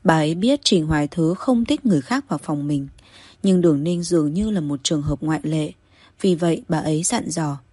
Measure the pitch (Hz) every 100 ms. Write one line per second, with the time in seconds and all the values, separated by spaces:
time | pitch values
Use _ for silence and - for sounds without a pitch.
0 | 185 160 151 170 226 285 - 190 156 156
1 | 147 - 160 175 - 240 233 294 233 156
2 | - 262 285 151 - 147 143 147 139 -
3 | _ - - _ 196 185 170 143 160 175
4 | 170 170 147 165 214 202 147 139 - 156
5 | 147 147 156 160 151 156 151 - _ _
6 | - _ 196 160 170 160 - 160 156 156
7 | 170 143 - 156 151 139 _